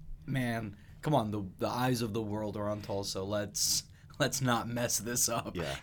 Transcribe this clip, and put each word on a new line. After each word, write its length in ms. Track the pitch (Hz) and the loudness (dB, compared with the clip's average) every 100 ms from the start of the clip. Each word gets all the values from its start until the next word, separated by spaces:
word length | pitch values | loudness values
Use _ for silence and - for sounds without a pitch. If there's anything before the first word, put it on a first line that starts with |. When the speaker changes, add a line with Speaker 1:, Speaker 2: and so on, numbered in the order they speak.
| - - - | -10 -10 -2
Speaker 1:
man, 500 | 135 123 113 107 - - - | 0 0 -2 -4 -8 -16 -4
come 120 | 151 | 4
on, 180 | 143 107 | 4 4
the, 120 | 104 95 - | 0 -4 -2
the 80 | 110 | 0
eyes 340 | 120 131 120 | 2 2 2
of 120 | 117 | 0
the 80 | 110 | -2
world 360 | 107 104 107 101 | -2 -2 -2 -2
are 120 | 104 | -2
on 120 | 104 | -2
Tulsa. 400 | 104 98 98 98 | -2 -2 -2 -4
Let's, 640 | 98 104 104 - - - - - - - | -2 0 0 0 2 2 -2 -14 -16 0
let's 220 | 131 - | 0 4
not 260 | 127 117 113 | 4 2 2
mess 300 | 120 120 - | 0 2 0
this 300 | 107 - - | 0 2 2
up, 260 | 117 104 87 | 2 -2 -2
Speaker 2:
Yeah. 200 | 76 69 | -2 0